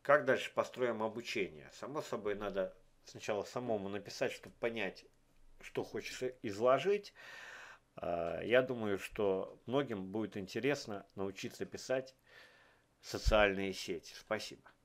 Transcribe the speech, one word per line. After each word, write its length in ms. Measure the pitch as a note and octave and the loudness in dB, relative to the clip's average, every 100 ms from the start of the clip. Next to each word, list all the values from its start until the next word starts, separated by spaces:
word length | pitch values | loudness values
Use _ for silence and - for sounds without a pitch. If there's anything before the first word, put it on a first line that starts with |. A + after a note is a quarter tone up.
как 240 | - C#3+ | 8 6
дальше 260 | C3 A2+ - | 8 4 4
построим 480 | - G#2+ - B2 A2 | 0 0 0 0 2
обучение. 680 | A2 A2 - A2 F2 D#2 C#2 | -2 -2 -4 -2 -2 -4 -18
Само 260 | - G#2+ D3 | -12 -8 -6
собой, 340 | - A#2 G#2 | -4 -4 -2
надо 400 | G2+ G#2 F#2+ F#2 - - - | -2 -2 0 -2 -4 -20 -20
сначала 380 | - A#2 - G#2 | -18 -10 -2 -2
самому 480 | F#2+ C3 B2 G#2+ G2 | -2 -4 -2 -2 -2
написать, 420 | G2+ G2 - B2+ | -6 -8 -4 -2
чтобы 220 | - G2+ - | -4 -14 -4
понять, 440 | A#2 A2+ F#2+ - - _ _ _ - - | -2 0 -4 -4 -20 _ _ _ -20 -20
что 240 | - - | -6 -4
хочешь 380 | F#2 A2+ - - B2+ - | -4 -6 -8 -4 -4 -4
изложить. 720 | A2 G2 B2 C3 E3+ G3+ - - - - - - - - _ - | -6 2 6 6 6 2 0 -18 -16 -14 -14 -14 -16 -20 _ -6
А, 400 | E2 E2+ E2+ E2+ | -2 0 0 -2
я 200 | F2+ A#2+ | 6 6
думаю, 360 | B2+ B2 G#2+ G2 | 6 0 0 0
что 640 | - - G#2 F#2+ - - - | -2 0 2 2 -2 -10 0
многим 400 | C3 C#3+ G#2 F#2 | 0 0 -4 -2
будет 240 | G#2 G#2 G#2+ | -2 -2 -4
интересно 680 | F#2 A2+ C3 C#3 - G2+ - - | -6 -2 0 0 -4 -10 -10 -6
научиться 500 | G2 F#2+ A#2 - F#2+ | -4 -4 -10 -6 -8
писать 480 | G2 - C3 C3 _ _ - - - - _ _ _ | -8 0 0 0 _ _ -20 -20 -20 -20 _ _ _
в 80 | - | -8
социальные 640 | G2+ - G#2+ G#2 G2 G2 | 0 6 8 8 6 -2
сети. 400 | F#2+ - E2 - | -4 -4 -6 -6
Спасибо. 560 | - - G#2+ - - - _ | -18 -4 -4 -4 -12 -20 _